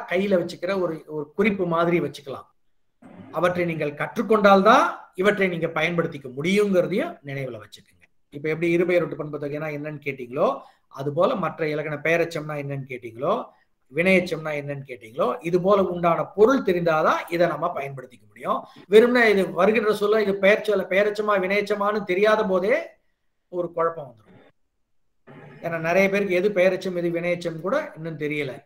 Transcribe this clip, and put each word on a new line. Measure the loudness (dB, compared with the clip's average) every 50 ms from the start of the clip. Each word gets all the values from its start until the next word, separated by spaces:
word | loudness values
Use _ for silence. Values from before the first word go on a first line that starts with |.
| -2 -2
கையில | -2 0 0 2 2
வச்சுக்கிற | 0 0 -2 -8 -8 -6 -4 -2 -2
ஒரு, | -2 -2 -4 -6 -10
ஒரு | -10 -8 -8 -10 -6 -2
குறிப்பு | 0 0 0 2 0 -2
மாதிரி | 0 0 2 2 2 2 0
வச்சுக்கலாம். | 0 -2 -8 -12 -14 -14 -14 -14 -16 _ _ _ _ _ _ _ _ _ _ _ -20 -20 -20 -20 -16 -10
அவற்றை | -4 0 0 0 0 0 -2
நீங்கள் | -2 -2 -2 -4 -4 -4
கற்றுக்கொண்டால்தான் | -6 -8 -6 -4 -4 0 2 4 6 8 8 8 8 8 8 6 6 4 2 -2 -6 -14 -12 _
இவற்றை | 0 2 2 2 2 0
நீங்க | 0 0 -2 -4
பயன்படுத்திக்க | -4 -2 -2 -2 0 0 0 -2 -2 -4 -10 -14 -12 -8
முடியுங்கிறதையும் | -4 -2 0 2 2 2 4 4 2 2 2 0 -2 -4 -4 -8 -12 -12
நினைவுல | -10 -8 -8 -8 -8 -10 -12
வச்சுக்கோங்க. | -16 -20 -20 -20 -20 _ _ _ _ _ _ _ _ _
இப்ப | -14 -8 -4 -4
எப்படி | -2 0 0 2 2
இருபெயரொட்டு | 2 2 4 2 2 2 0 -4
பண்பு | -8 -8 -8 -8 -8
தொகைனா | -6 -6 -6 -6 -8 -8
என்னன்னு | -8 -8 -8 -10 -10 -10 -8
கேட்டீங்களோ, | -8 -8 -8 -10 -6 -2 0 0 0 0 -2 -8 -20 _ _ _ _
அது | -12 -8 -8 -4 0
போல | 2 2 2 0
மற்ற | -2 -4 -6 -4 -4 -6 -4
இலக்கண | -4 -4 -6 -6 -6
பெயரெச்சம்னா | -4 0 0 2 2 0 -2 -4 -8 -8 -8 -8 -8
என்னன்னு | -8 -8 -8 -8 -8
கேட்டீங்களோ, | -10 -12 -14 -14 -14 -10 -6 -2 -2 -2 -2 -4 -10 _ _ _ _ _ _ _ _ -2
வினையெச்சம்னா | 0 2 4 4 2 2 0 -6 -6 -6 -6 -6
என்னன்னு | -6 -6 -8 -8 -10 -10
கேட்டீங்களோ, | -14 -16 -16 -18 -10 -6 -4 -2 -2 -2 -4
இது | -4 0 0 2
போல | 4 4 4 4 4
உண்டான | 2 0 0 0 0 2 0 -2
பொருள் | -2 4 4 6 6 6 4
தெரிந்தாதான் | 2 0 0 2 2 2 2 2 2 2 2 0 -2 -2
இதை | 0 2 2
நம்ம | 2 0 -2 -4 -4 -4
பயன்படுத்திக்க | -6 -8 -8 -10 -12 -16 -18 -20 -20 _
முடியும். | _ -18 -10 -6 -4 -4 -4 -6 -12 -20 -18 0 6
வெறும்னா | 6 8 8 8 6 4 4 4
இது | 4 2 0 0
வருகின்ற | 0 2 2 4 4 2 2 0 0
சொல்ல | 0 0 2 2 2
இது | 2 0 0
பெயர் | 2 4 4 4 4
சொல்ல | 2 0 -2 0 0 0
பெயரெச்சமா | 0 0 0 0 0 -2 -2 0 0 0
வினையெச்சமான்னு | 0 0 -2 -2 -2 -2 -2 -2 -2 -2 -2 -2 -2
தெரியாத | -2 0 2 4 4 4 2 2
போதே | 0 0 0 2 0 0 0 -2 -6 -14 _ _ _ _ _ _ _ _ _ _
ஒரு | _ -6 -6 -6 -4 -2
குழப்பம் | -2 -2 -2 -4 -6 -14 -16 -18
வந்துரும். | _ _ _ -20 -20 _ _ _ _ _ _ _ _ _ _ _ _ _ _ _ _ _ -20 -20 -20 -20 -20 -16 -12
ஏன்னா | -10 -8 -8 -6
நிறைய | -2 0 2 2 2 2
பேருக்கு | 2 0 0 0 0
எது | 0 0 0
பெயரெச்சம் | 2 2 2 2 2 0 -4 -6 -4
எது | -4 -4 -2
வினையெச்சம் | -4 -2 -2 -4 -4 -4 -4 -8 -8 -6
கூட | -6 -4 -4 -4 -4 -6 -12
இன்னும் | -12 -12 -10 -8
தெரியல. | -6 -6 -4 -4 -4 -6 -6 -8 -12 -16